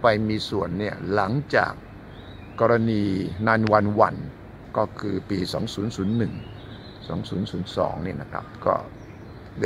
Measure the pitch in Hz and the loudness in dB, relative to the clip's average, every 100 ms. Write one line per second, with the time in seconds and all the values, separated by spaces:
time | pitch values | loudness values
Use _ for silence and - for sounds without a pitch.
0 | 120 107 107 107 - 104 87 87 104 - | 4 4 2 0 0 -2 0 -2 -2 -4
1 | 85 104 98 135 143 117 90 - - - | 0 2 2 0 2 4 2 0 -12 -18
2 | - - - - - - 113 117 113 107 | -16 -16 -16 -16 -10 2 4 6 4 4
3 | 101 95 90 87 110 110 110 107 104 107 | 2 2 0 0 2 4 6 6 6 6
4 | 101 - 73 - - - - - 107 - | 6 4 -8 -12 -16 -16 -6 0 0 -2
5 | 104 92 - 101 90 73 110 - 107 117 | -2 -2 0 -2 0 -2 -4 -2 -4 0
6 | 95 117 107 - - - - - - - | 0 2 0 -2 -10 -14 -14 -14 -16 -14
7 | - 85 107 - 107 87 90 - 78 - | -6 -6 -4 -4 -4 -4 -4 0 0 0
8 | 90 73 73 - - - - - - - | -6 -6 -8 -8 -10 -4 0 0 -2 -14
9 | - - - - - - | -16 -16 -16 -16 -14 0